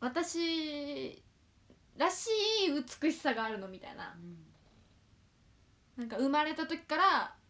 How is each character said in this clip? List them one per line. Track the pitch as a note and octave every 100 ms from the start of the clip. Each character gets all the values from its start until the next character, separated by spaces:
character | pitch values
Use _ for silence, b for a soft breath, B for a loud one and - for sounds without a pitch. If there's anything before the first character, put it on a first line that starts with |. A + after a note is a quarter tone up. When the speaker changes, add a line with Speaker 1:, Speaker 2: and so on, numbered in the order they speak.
Speaker 1:
私 | B3 D#4 D#4+ E4 E4 D#4+ D4+ D4 C#4+ C#4 - - - _ _ _ - - _ -
ら | F4
し | - A4+ A4 G#4+ A4 F#4
い | C#4+ B3 -
美 | D#4
し | D#4
さ | D4+
が | A3+
あ | A3+
る | G#3
の」 | F#3+
み | F#3
た | -
い | -
な。 | - E3+
Speaker 2:
う |
ん。 | F3 E3+ D#3+ - - - - - _ - - _ - _ _ _ _ B3+
Speaker 1:
な |
ん | A#3
か、 | A3
「生 | C4+
ま | D4
れ | D#4
た | D#4 D#4
時 | D#4+
か | - D#4
ら | F#4+ C4 - -